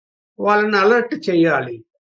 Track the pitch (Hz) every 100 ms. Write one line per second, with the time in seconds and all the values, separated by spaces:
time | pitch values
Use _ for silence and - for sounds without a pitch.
0 | _ _ _ - 196 208 214 208 196 240
1 | 233 302 - 175 165 143 123 117 - _